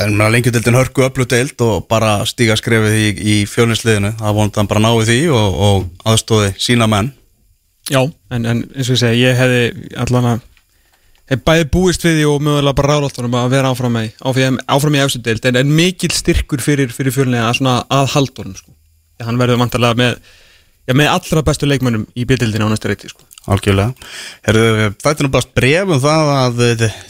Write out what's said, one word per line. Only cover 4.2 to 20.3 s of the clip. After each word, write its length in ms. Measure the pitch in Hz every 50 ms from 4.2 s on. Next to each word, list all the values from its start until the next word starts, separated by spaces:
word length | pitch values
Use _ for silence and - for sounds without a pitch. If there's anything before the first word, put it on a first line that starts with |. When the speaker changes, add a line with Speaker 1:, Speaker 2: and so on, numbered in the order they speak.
| 110 107 104 104
Speaker 1:
vonandi 180 | 107 104 - 107
hann 140 | 104 - 104
bara 80 | 104
nái 240 | 107 113 117 113 110
því 140 | 110 117 123 160 180
og, 300 | 139 110 107 98 87 69
og 480 | 101 104 101 95 90 85 - - - 110
aðstoði 400 | 110 110 - - 113 107 104 98 92 -
sína 320 | - - 123 120 113 110
menn. 240 | 110 101 104 139 - _ _ _ _ _ _ _ _ _ _ _ _ _ -
Speaker 2:
Já, 160 | - 147 131 131 151 - _ _ -
en, 180 | 127 120 117 113
en 160 | 117 117 113 - -
eins 160 | 135 127 120
og 80 | 127 120
ég 60 | 123
segi, 180 | 117 117 120
ég 160 | 127 127 127 123
hefði 560 | 131 127 123 123 120 113 - - - - - 120
allan 300 | 123 120 123 123 123 120 117
að, 100 | 107 - - _ _ _ _ _ _ _ _ _ _ _ _ _ _ _ -
hef 160 | 135 117 -
bæði 240 | 165 160 165 170 131 - 175
búist 240 | 185 185 160 - - 170
við 80 | 160 156
því 80 | 151 147 147
og 80 | 143
mögulega 360 | 151 151 147 143 139 143 135 147
bara 140 | 139 139 151
ráðlagt 260 | 151 143 131 - -
honum 160 | 120 120 123 123
að 140 | 120 123 131
vera 160 | 135 131 131
áfram 320 | 127 127 131 120 117 113
í, 60 | 110 107 - -
áfram, 400 | - 131 123 131 131 131 131 - -
áfram 320 | - 131 143 143 151 151 139
í 60 | 139
efstu 160 | 139 - 127
deild, 240 | 110 120 113 107 -
en, 160 | 127 123 123
en 80 | 135 139 151 156
mikill 320 | 170 190 185 - - 156
styrkur 460 | - - - - 165 - - - 156 127 -
fyrir, 240 | 151 147 135 139 117
fyrir 240 | 117 - - 135 120
Fjölni 240 | 135 135 127 123 120
að 220 | 113 113 117 -
svona 220 | 135 131 123 120 -
aðhalda 560 | - 127 139 139 123 - 147 139 - - -
honum, 160 | 98 98 95 -
sko. 160 | - _ _ _ _ _ _ _ _ _ _ -
Því 100 | 117 117
hann 100 | 117 123
verður 220 | 123 120 123 117
vantarlega 380 | 123 117 - 113 120 120 113 117
með, 160 | 123 123 - - - -